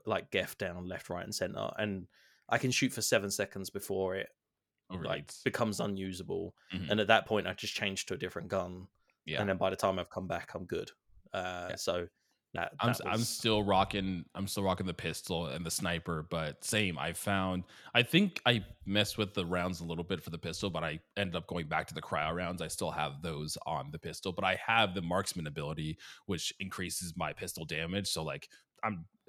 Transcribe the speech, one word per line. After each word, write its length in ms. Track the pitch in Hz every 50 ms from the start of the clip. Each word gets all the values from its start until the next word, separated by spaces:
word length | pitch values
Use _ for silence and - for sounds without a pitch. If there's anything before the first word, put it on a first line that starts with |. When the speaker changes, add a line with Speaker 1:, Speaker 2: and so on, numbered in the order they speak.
| -
Speaker 1:
like, 240 | 110 107 92 - -
Geth 260 | - 95 87 - -
down 300 | - 101 90 87 90 90
left, 220 | 90 90 90 - -
right, 140 | 87 87 87
and 120 | - 104
center. 340 | - 92 90 - 101 104 - -
And 300 | - 107 104 98 95 92 - _ - - - _ _ _
I 100 | - 113
can 140 | 120 - 127
shoot 200 | 120 - 135 127
for 100 | - 117 -
seven 260 | - 127 110 98 101
seconds 400 | - - 98 - - 98 95 -
before 460 | - 101 - - 98 95 95 92 92
it, 140 | 95 - - _ _ _ _ _ _ _ _ _ _ _ -
like, 380 | 92 90 - - 90 - -
Speaker 2:
Overheats. 160 | - - - -
Speaker 1:
becomes 360 | 123 - - 120 107 101 -
unusable. 760 | - 104 101 95 95 95 92 92 90 - 92 87 90 90 - _ _ - 92
Speaker 2:
Mm-hmm. 160 | 95 95 -
Speaker 1:
And 100 | 107 110
at 80 | 104
that 200 | 95 113 101 -
point, 180 | - 110 104 85
I 80 | 92 92
just 220 | - - - -
changed 320 | - 110 98 95 - -
to 80 | - 95
a 20 |
different 300 | 82 90 90 - 90 85
gun. 400 | 87 98 95 90 90 90 92 95 - _ _ _ _ _ _ -
Speaker 2:
Yeah. 160 | 78 78 -
Speaker 1:
And 60 | 104 98
then 80 | 95
by 120 | 87 95 95
the 60 | 95
time 240 | - - 98 95 90
I've 100 | 87 -
come 180 | - 98 95
back, 280 | 90 87 85 - - -
I'm 100 | 92 90
good. 240 | - 87 87 90 - - _ _ _ - - - -
Uh, 360 | - 98 90 92 90 87 87 90
Speaker 2:
Yeah. 60 | -
Speaker 1:
so 320 | - - - 87 90 87 87 _ _ _ _ _ _ _ _ -
that, 160 | 82 87 - - -
Speaker 2:
I'm 80 | 110
Speaker 1:
that 80 | 117 -
Speaker 2:
s-, 60 | - -
I'm 140 | 73 101 113
Speaker 1:
was 100 | 117 -
Speaker 2:
still 320 | - - - 113 110 107
rocking, 640 | 101 101 95 92 98 - - 101 95 95 92 85 - - -
I'm 140 | - 98
still 160 | 95 - 104 98
rocking 240 | 95 92 - 92
the 60 | 92 82
pistol 500 | - - 82 78 - - - 90 82 85
and 180 | 71 65 85 85
the 60 | 80
sniper, 560 | - - - 87 87 82 - - 82 78 78 -
but 340 | 87 82 78 76 73 - -
same, 320 | - 113 107 104 92 80
I 160 | 65 71 85 82
found, 520 | - - 104 98 95 95 95 92 87 90 - - - - - -
I 80 | 123
think 400 | 123 - - 175 208 185 - - -
I 180 | 123 123 110 95 - - - -
messed 320 | 98 98 104 101 - - -
with 160 | 104 98 -
the 100 | 101 87
rounds 360 | 85 92 90 87 92 90 82
a 40 | 85
little 180 | 82 82 85 85
bit 200 | 87 95 80 -
for 80 | 82
the 80 | 80 78
pistol, 320 | - 85 78 - 107 98
but 120 | 82 78 82
I 160 | 80 80 80 _ _ -
ended 200 | 101 101 92 85
up 100 | 85 80
going 220 | - 85 87 80
back 180 | 73 78 78 - -
to 40 | -
the 80 | 82
cryo 320 | - - 92 76 76 78 82
rounds. 300 | 87 90 85 90 85 82
I 40 |
still 220 | 80 - - 92 80
have 320 | 78 78 76 71 69 71
those 340 | 82 85 78 73 76 78 - - -
on 240 | - 80 71 67 71
the 80 | 76 80
pistol, 320 | - 82 78 - - 95
but 120 | 85 - 95
I 120 | 92 92 - -
have 300 | - 113 117 110 95 90
the 80 | 95 85
marksman 420 | 85 87 95 98 - - 90 80
ability, 540 | 76 73 - 73 73 80 78 78 78 80 - - - - - -
which 260 | - 92 80 - - - -
increases 540 | 95 92 - - 90 82 - - 92 87 80
my 180 | 87 80 76 71
pistol 320 | - 95 85 - - 82
damage. 420 | 76 80 78 82 85 92 101 98
So, 160 | - - 85 80
like, 260 | 76 71 71 - - - - _ _ _ - -
I'm, 220 | 110 101 85 85 - _ _ -